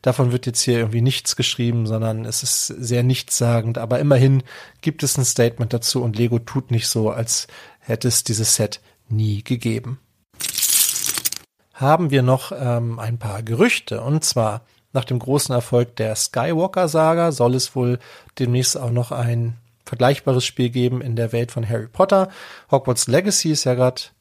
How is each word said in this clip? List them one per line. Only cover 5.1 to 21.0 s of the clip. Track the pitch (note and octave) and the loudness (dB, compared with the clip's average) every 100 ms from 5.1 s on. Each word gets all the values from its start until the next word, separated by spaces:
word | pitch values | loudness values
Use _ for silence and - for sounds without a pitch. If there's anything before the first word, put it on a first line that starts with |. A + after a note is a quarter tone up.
| - | 0
ein | B2 | 0
Statement | - A#2+ A#2 A#2+ | 2 0 0 -4
dazu | A#2 - C3 | -2 -2 -2
und | A#2+ G#2+ | -2 0
Lego | A#2+ A#2+ | 0 0
tut | A#2 C#3 - | -2 -6 -2
nicht | A#2 - | -2 0
so, | A#2 G#2+ | 0 0
als | A2 A#2 - - - - _ | -2 -4 -4 -6 -18 -20 _
hätte | - A2+ B2 | -6 -2 0
es | - | 0
dieses | - G#2+ G#2+ | -2 -2 0
Set | - G#2+ - _ _ _ | 2 0 -4 _ _ _
nie | G#2+ G#2+ G#2 | -2 0 -2
gegeben. | - A#2+ A2+ A2+ A2+ C3 _ _ _ _ - - - - - - - - - - - _ _ - | -4 -2 -2 -4 -6 -12 _ _ _ _ -6 -2 0 0 0 -4 -4 -4 -6 -8 -16 _ _ -2
Haben | C3+ D#3+ E3 | 2 4 4
wir | C3+ | 4
noch, | B2+ C3 - D3 | 4 2 -2 -4
ähm, | B2+ A#2+ A#2 A#2 | -2 0 -2 -4
ein | A2+ A#2 | -6 -6
paar | G#2+ G2+ | -6 -8
Gerüchte. | A2 A#2 A#3 - - A2 | -4 2 2 2 -4 -8
Und | B2 D3+ | -2 0
zwar | - - A2 A2 _ _ _ | 0 0 0 -2 _ _ _
nach | C3 A#2+ | -6 -2
dem | B2 | -4
großen | B2+ C#3+ - | 0 0 2
Erfolg | B2 - B2 A#2+ - | -2 2 0 0 -4
der | A2 G#2+ | -4 -2
Skywalker-Saga | - B2 D3 E3 F#3 F#3 F3 D#3+ D#3+ E3+ E3+ | -4 -2 0 0 0 0 0 2 2 4 0
soll | C#3 A#2+ B2+ | 2 2 2
es | - - | -2 -2
wohl | B2 A#2+ - - - - | 0 -2 -6 -20 -20 -4
demnächst | B2 B2 B2+ - | 0 2 0 -2
auch | B2 | -2
noch | A#2+ A#2+ | -2 -2
ein | B2+ A#2+ A#2 A#2 A#2 _ _ | -2 -2 0 -2 -6 _ _
vergleichbares | - A#2+ B2 C#3+ - B2+ - | -12 0 2 2 0 0 0
Spiel | - B2 | -2 -2
geben | B2 B2 B2+ | 0 0 0